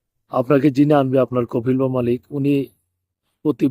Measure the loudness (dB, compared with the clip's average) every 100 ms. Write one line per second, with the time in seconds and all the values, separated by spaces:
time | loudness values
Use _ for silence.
0 | _ _ _ -4 2 2 2 2 2 2
1 | 2 0 0 -2 -4 -4 -2 -2 -2 -2
2 | -2 -4 _ -4 -2 -2 -4 _ _ _
3 | _ _ _ _ -6 -2 0